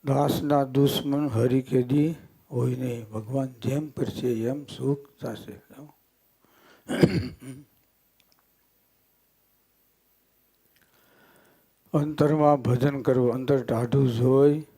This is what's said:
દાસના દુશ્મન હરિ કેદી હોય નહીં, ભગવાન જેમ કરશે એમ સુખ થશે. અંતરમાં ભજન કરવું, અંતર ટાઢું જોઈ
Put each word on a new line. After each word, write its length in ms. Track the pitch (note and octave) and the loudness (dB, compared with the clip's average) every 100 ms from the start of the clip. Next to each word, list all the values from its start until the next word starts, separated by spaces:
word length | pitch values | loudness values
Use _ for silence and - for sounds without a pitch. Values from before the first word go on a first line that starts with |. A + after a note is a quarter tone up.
દાસના 600 | - C#3 C#3+ B2+ D3 C#3+ | 0 0 2 0 2 0
દુશ્મન 640 | C3+ C3+ C#3 - C#3+ C#3+ D3 | 2 2 2 2 -4 -4 -2
હરિ 340 | A2 B2 C3 | 0 2 0
કેદી 520 | B2+ C3 B2 C#3+ D3+ D#3+ - _ _ | 0 -2 0 0 0 -4 -16 _ _
હોય 260 | B2 B2 B2+ | -4 -2 -4
નહીં, 320 | B2+ A#2 G#2+ | -6 -8 -10
ભગવાન 380 | A2 G#2+ C3+ C3 | -10 -6 -6 -6
જેમ 420 | A#2+ - C#3 D3+ | -6 -4 -4 -6
કરશે 460 | - - - B2 | -6 -6 -4 -4
એમ 300 | A2+ A2+ C#3+ | -2 -2 -4
સુખ 460 | C#3 - C3 C#3 - _ | -10 -6 -4 -4 -6 _
થશે. 420 | B2 G#2+ G2 A#2+ _ C3+ D3 _ _ _ _ _ _ _ _ _ - - - E3+ - - C3 C3+ - _ _ _ _ _ _ _ _ _ _ _ _ _ _ _ _ _ _ _ _ _ _ _ _ _ _ _ _ _ _ _ _ _ _ _ _ _ _ _ _ _ _ | -12 -12 -14 -20 _ -20 -20 _ _ _ _ _ _ _ _ _ -8 2 2 2 -4 -12 -18 -20 -20 _ _ _ _ _ _ _ _ _ _ _ _ _ _ _ _ _ _ _ _ _ _ _ _ _ _ _ _ _ _ _ _ _ _ _ _ _ _ _ _ _ _
અંતરમાં 680 | D#3 D3 D3+ D3 D3+ D3 C#3+ | -2 -2 0 2 4 4 4
ભજન 400 | A#2 B2 C#3+ C#3 | 2 0 0 0
કરવું, 300 | C3+ C3 B2 | 2 2 2
અંતર 320 | B2+ C3 C3+ | 0 0 0
ટાઢું 440 | A#2+ A#2 A#2+ C#3 C3 | 0 -2 0 2 2
જોઈ 580 | A2+ B2 C3+ C#3+ D3+ D3+ | 2 4 6 6 4 -6